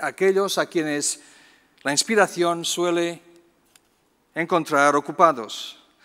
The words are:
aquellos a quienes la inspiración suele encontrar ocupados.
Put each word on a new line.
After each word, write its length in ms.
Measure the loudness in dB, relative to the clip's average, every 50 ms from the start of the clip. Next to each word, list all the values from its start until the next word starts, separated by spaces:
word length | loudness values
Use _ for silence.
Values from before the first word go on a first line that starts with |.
aquellos 580 | -8 -8 -4 0 0 2 2 2 0 0 -2 -2
a 100 | -4 -2
quienes 540 | -2 -4 -2 -2 -4 -4 -4 -4 -6 -6 -12 -20 -20 -20 -20 -20 _ _ _ _ _ _ _
la 80 | -4
inspiración 720 | -4 -4 -4 -2 2 2 2 2 2 -2 -2 0 0 -2 -4
suele 580 | -6 -4 -2 -2 0 0 0 -2 -2 -4 -10 -16 -20 -20 -20 _ _ _ _ _ _ _ -20 _ _ _ _ _ _ _ _ _ _ _
encontrar 640 | -6 -4 0 0 -2 0 2 2 4 4 6 4
ocupados. 880 | 2 0 -2 2 4 4 4 4 2 -4 -10 -10 -12 -14 -14 -16 -20 _ _ _ _ _